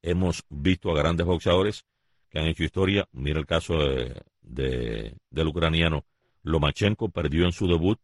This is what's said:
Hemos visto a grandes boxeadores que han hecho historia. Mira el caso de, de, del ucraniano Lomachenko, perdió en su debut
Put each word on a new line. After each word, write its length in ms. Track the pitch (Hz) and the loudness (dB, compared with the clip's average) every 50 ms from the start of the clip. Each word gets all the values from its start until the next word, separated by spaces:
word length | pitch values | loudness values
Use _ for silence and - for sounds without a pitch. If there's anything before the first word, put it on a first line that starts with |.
Hemos 420 | - 85 87 90 92 87 82 - - _ | -2 0 0 2 2 0 -2 -4 -10 _
visto 400 | 73 73 71 92 92 - - 98 | -10 -2 0 0 0 2 0 -2
a 80 | 82 73 | 0 2
grandes 260 | 73 82 85 82 87 | 2 2 0 0 0
boxeadores 600 | 85 90 80 - 92 87 92 95 104 - - _ _ _ _ _ _ _ _ _ _ | 0 0 0 2 2 2 4 2 0 -2 -6 _ _ _ _ _ _ _ _ _ _
que 100 | - 78 | -6 -2
han 80 | 78 | -2
hecho 180 | 80 80 - 82 | -2 0 -2 -4
historia. 440 | 80 _ 92 95 95 98 101 - _ | -4 _ 0 0 2 2 0 -2 _
Mira 260 | - 62 69 73 76 78 | -8 -6 -4 -2 -2 -2
el 80 | 73 | -2
caso 320 | - 85 82 - - 85 78 | 0 -2 -2 0 0 0 0
de, 420 | 76 69 65 64 60 62 62 - - _ _ _ | 0 0 0 -2 -4 -6 -10 -14 -18 _ _ _
de, 720 | _ - 60 65 67 65 64 62 60 57 55 53 55 55 60 - _ _ | _ -12 -6 -4 -4 -2 -2 -4 -4 -4 -6 -8 -8 -12 -14 -18 _ _
del 160 | 64 73 80 | -4 -2 -2
ucraniano 580 | 78 76 85 82 80 80 82 82 82 78 71 - _ _ _ _ _ _ _ | 0 0 0 0 2 2 2 2 2 0 -2 -6 _ _ _ _ _ _ _
Lomachenko, 680 | _ 80 80 78 73 73 - - 104 101 107 - 113 98 | _ 0 0 2 2 0 0 2 0 0 0 0 -4 -6
perdió 380 | - 87 80 73 71 82 87 | -4 -4 -2 0 2 2 2
en 60 | 87 | 2
su 140 | 85 - 98 | 0 0 0
debut 320 | 87 87 80 82 95 110 - | 2 2 4 2 2 0 0